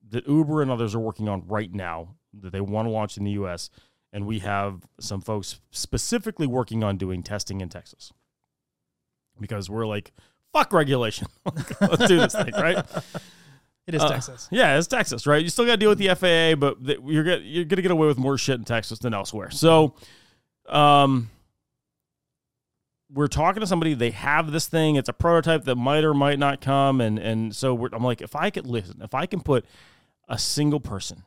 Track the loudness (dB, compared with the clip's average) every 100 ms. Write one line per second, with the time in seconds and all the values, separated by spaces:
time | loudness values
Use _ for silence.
0 | -8 -10 0 2 2 0 0 0 -2 -2
1 | -6 -6 -6 -6 -4 -6 -6 -8 -8 -10
2 | -12 -20 _ -18 -10 -6 -4 -2 -2 -4
3 | -6 -6 -4 -4 -6 -8 -12 _ _ _
4 | _ -10 -6 -6 -4 -4 -4 -8 -18 _
5 | -10 -10 -6 -8 -8 -16 _ -12 -6 -6
6 | -2 -4 -4 -6 -2 -2 -2 -2 -2 -2
7 | -4 -6 -8 -10 -8 -8 -10 -14 -20 -20
8 | -20 _ _ _ _ _ _ _ _ _
9 | _ _ _ _ -10 -10 -8 -8 -6 -6
10 | -10 _ _ _ _ 0 2 2 2 0
11 | -2 -6 -12 _ -10 -10 -10 0 2 4
12 | 6 6 4 0 -4 -2 0 -2 -4 -10
13 | -12 -16 -16 -20 -20 -20 _ _ -8 0
14 | 0 0 -8 -16 -6 2 4 4 0 -2
15 | -2 -2 2 2 2 0 2 4 4 4
16 | 2 2 4 4 4 4 2 0 -4 -4
17 | 0 0 2 0 -2 -6 -2 0 2 4
18 | 4 2 0 0 0 -2 -2 -4 -4 -6
19 | -4 -4 -6 -10 -10 2 6 8 6 0
20 | -20 -20 _ _ _ _ -2 4 8 8
21 | 6 2 -2 _ _ _ _ _ _ _
22 | _ _ _ _ _ _ _ _ _ _
23 | _ -2 0 2 0 0 0 0 0 0
24 | -2 -2 0 2 0 -4 -2 0 2 2
25 | 0 -2 2 4 4 0 0 0 2 2
26 | 2 4 2 2 0 0 0 2 4 4
27 | 2 0 -2 -2 -4 -2 -2 -2 -4 -2
28 | -2 -2 -6 -4 -4 -4 -6 -6 -6 -14
29 | -8 -6 -4 -6 0 0 0 -20 -20 _
30 | _ _ _ -6 -4 0 0 0 -4 -10
31 | -10 -14